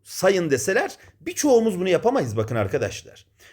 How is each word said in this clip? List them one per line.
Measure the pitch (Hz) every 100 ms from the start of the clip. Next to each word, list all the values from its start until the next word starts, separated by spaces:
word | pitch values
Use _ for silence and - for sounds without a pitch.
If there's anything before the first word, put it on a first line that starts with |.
sayın | - - 185 190 165
deseler | 127 190 202 392 - - _
birçoğumuz | - 359 294 240 226 180
bunu | 185
yapamayız | 165 226 262 131 107
bakın | 107 117
arkadaşlar. | 101 143 104 - - - _ _ -